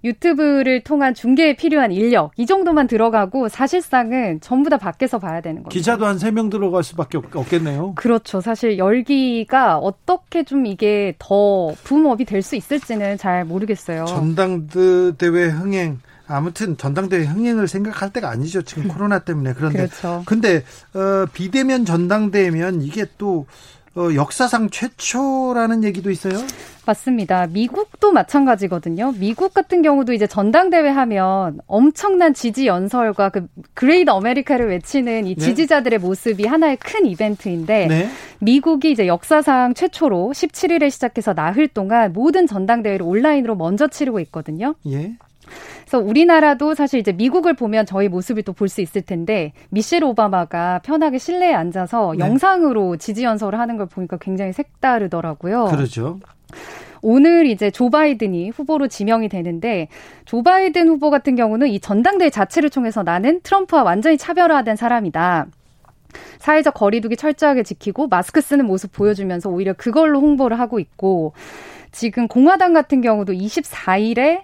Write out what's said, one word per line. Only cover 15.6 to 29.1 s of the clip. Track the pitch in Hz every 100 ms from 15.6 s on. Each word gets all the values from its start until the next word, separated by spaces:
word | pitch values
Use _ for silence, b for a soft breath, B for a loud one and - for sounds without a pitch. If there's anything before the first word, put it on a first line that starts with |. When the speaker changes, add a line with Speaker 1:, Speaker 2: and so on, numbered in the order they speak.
| 190 190 170 127 b b -
Speaker 2:
아무튼 | 143 165 170 220 151
전당대회 | 139 143 190 185 151
흥행을 | 180 240 226 196
생각할 | 196 214 208 196
때가 | 240 180
아니죠. | 117 151 185
지금 | - 156 180
Speaker 1:
<laughs> |
Speaker 2:
코로나 | 160 202 196
때문에. | - 156 131
그런데 | 127 156 147 185
Speaker 1:
그렇죠. | - 175 175 175
Speaker 2:
근데, | 220 214 165 131 B B
어, | 196 196 196 185
비대면 | - 185 269 269 254 214
전당대회면 | 170 175 214 214 202 185 165 180 175
이게 | 143 214 196 _
또, | 208 170 135 b b b b 175
어, | 175
역사상 | 147 143 - 247 233 214
최초라는 | - 240 - - 247 277 262 254 240 226 226 214
얘기도 | 185 190
있어요? | 185 196 190 262 B B B -
Speaker 1:
맞습니다. | - - 247 180 185 175
미국도 | 180 233 359 427 - 415
마찬가지거든요. | 302 185 285 269 214 190 175 165 165 254